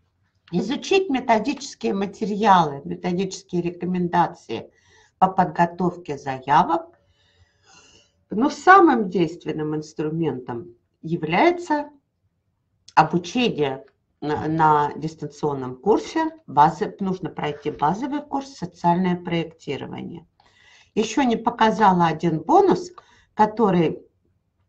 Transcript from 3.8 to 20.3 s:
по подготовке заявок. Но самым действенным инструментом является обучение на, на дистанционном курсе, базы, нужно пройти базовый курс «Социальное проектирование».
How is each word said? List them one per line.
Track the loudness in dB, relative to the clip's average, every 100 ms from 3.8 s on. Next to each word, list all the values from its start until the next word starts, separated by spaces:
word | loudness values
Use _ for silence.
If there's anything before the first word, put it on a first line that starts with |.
| -4 -2 0 2 0 -2 -10 -10 -10 _ _ _ _ 0
по | 0
подготовке | 2 0 2 0 0 -4 -4 -8 -8
заявок. | -8 -6 2 4 4 0 -6 _ _ _ _ _ _ _ _ _ _ _ _ _ -8
Но | -2 -2
самым | 2 6 8 8 4 0
действенным | 0 -2 -4 -8 -6 -4
инструментом | -6 -8 -6 -6 -2 -4 -4 -6 -8 -10 -20 _ _
является | -6 -6 -2 2 2 0 -2 -4 -4 _ _ _ _ _ _ _ _ _ _
обучение | 2 2 2 -2 0 0 0 -4 -4 -14 _ _ _
на, | -4 -4 -2
на | 2 4 4 2 -4
дистанционном | -10 -8 -14 -6 -4 -4 -8 -4
курсе, | 0 0 0 -4 -4 -6 -2
базы, | 4 4 2 -6 -4
нужно | -6 -4 -6
пройти | -6 -6 -6 -8
базовый | -2 -2 -2 -4 -6
курс | -6 -8 -8 -12
«Социальное | -14 -4 0 2 0 -4
проектирование». | -4 -6 -6 -10 -10 -10 -10 -12 -14 -16 -20